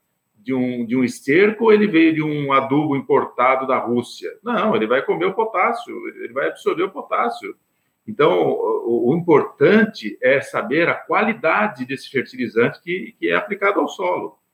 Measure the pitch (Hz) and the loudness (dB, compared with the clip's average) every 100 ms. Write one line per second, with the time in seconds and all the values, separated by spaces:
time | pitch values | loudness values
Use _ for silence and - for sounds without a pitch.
0 | _ _ _ _ 107 131 127 123 113 127 | _ _ _ _ -6 -2 -2 -4 -2 0
1 | 123 - - 151 208 214 220 208 208 160 | 0 -2 0 4 4 2 4 4 4 4
2 | 160 151 151 147 139 135 135 143 151 139 | 4 2 -2 -2 2 0 2 0 0 -2
3 | 127 135 - - 127 131 131 131 117 120 | 2 0 0 0 2 2 0 -2 0 -2
4 | 120 - 87 - 226 226 214 110 110 127 | -4 -10 -14 -12 -6 -2 0 0 2 0
5 | 143 170 185 - 220 175 214 - - 107 | 0 -2 -2 -2 -2 0 0 -2 -8 -12
6 | 107 110 113 120 151 151 214 160 196 277 | -12 -12 -10 -4 -4 -4 -4 -2 -4 -6
7 | - 185 233 - 98 - _ _ _ _ | -6 -2 -2 -4 -12 -14 _ _ _ _
8 | - 107 151 180 147 - 101 113 117 117 | -12 0 2 2 0 0 -2 -2 0 0
9 | 120 165 170 147 - - 151 214 214 - | 2 0 4 4 4 2 4 4 2 -2
10 | 107 - 127 139 - 131 107 147 165 123 | -12 -2 0 0 0 -6 -2 0 0 -2
11 | - 180 220 220 156 185 - - 127 135 | -2 -2 0 0 0 0 0 -4 -8 -10
12 | - 135 117 127 120 110 127 - 170 180 | -6 -6 -4 -6 -4 0 0 -2 -8 -8
13 | - - 170 170 - 202 202 202 147 - | -8 -6 -2 -2 -2 -2 0 0 -2 -2
14 | 180 180 - - _ | -4 -4 -6 -14 _